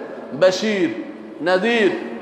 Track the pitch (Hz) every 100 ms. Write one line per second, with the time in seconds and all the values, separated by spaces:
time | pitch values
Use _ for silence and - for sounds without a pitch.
0 | - - - 131 185 185 220 202 165 -
1 | - - - - 160 185 226 233 196 -
2 | - -